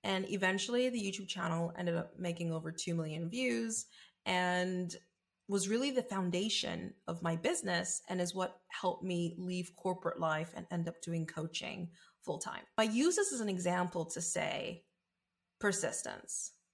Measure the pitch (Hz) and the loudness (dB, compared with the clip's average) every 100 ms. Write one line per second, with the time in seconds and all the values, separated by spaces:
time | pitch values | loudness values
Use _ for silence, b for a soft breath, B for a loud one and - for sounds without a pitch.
0 | 196 190 190 202 185 190 190 240 254 240 | 0 0 0 2 2 2 2 2 2 2
1 | 196 196 190 190 170 165 170 170 175 170 | -2 -4 -6 -2 0 0 0 -2 0 0
2 | 165 - 175 170 170 160 160 165 - 170 | -2 -4 -4 -2 -2 -2 -4 -6 -2 0
3 | 156 156 170 233 254 233 233 220 - B | 0 -2 -2 0 2 2 0 -4 -6 B
4 | B B - 185 180 180 185 180 180 180 | B B 0 2 4 4 2 0 -2 -6
5 | _ _ _ _ - 196 190 226 277 254 | _ _ _ _ -2 0 2 2 4 2
6 | 247 196 180 175 214 - - - 185 - | 0 0 2 2 2 0 0 -2 -6 -8
7 | - 170 170 165 165 349 202 175 180 - | -6 -2 0 2 2 2 2 0 0 -4
8 | - 185 180 190 185 - _ - 190 - | -2 0 0 0 -2 -4 _ -2 0 0
9 | 185 175 170 170 180 180 175 - 190 180 | 0 2 0 -2 -2 -2 -4 -4 -2 0
10 | 165 170 165 156 165 - 170 175 170 170 | -2 0 0 2 -2 -8 -4 -2 -2 -4
11 | - 165 156 - 160 - - - 170 B | -4 -2 -2 -4 -4 -4 -6 -6 -8 B
12 | B B - - - - - - 220 226 | B B -6 -4 -4 -8 -6 2 4 6
13 | 311 370 403 262 214 185 180 180 180 170 | 4 4 2 2 0 2 2 2 2 0
14 | 165 - 165 - 156 - - 170 _ _ | -2 -2 -2 0 0 -2 -4 -8 _ _
15 | _ _ _ _ _ _ 202 190 147 - | _ _ _ _ _ _ 0 2 0 -2
16 | - 50 - - - - _ | -6 -8 -8 -8 -8 -12 _